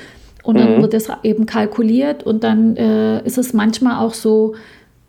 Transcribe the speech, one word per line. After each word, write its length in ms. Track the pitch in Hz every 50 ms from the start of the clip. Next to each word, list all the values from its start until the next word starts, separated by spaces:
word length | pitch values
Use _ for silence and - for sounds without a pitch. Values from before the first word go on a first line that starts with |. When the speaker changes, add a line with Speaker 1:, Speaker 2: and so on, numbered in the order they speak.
| - - - - - - - -
Speaker 1:
Und 160 | - - 220 220
dann 200 | 220 220 220 220
Speaker 2:
Mhm. 60 | 214
Speaker 1:
wird 100 | 214 -
das 160 | 220 220 - - - -
eben 220 | 220 214 220 220
kalkuliert 800 | 220 - 226 214 214 - - 233 220 226 254 277 294 294 285 -
und 220 | - 220 220 233
dann, 320 | 226 220 214 220 226 226 -
äh, 440 | 233 220 220 214 220 220 220 220 -
ist 120 | 240 - 254
es 140 | 247 254
manchmal 460 | - 214 208 220 220 - 262 247 233 - 220
auch 80 | 226 226
so, 420 | - - 220 214 220 220 220 214 220 - - - - _ _ _ _ _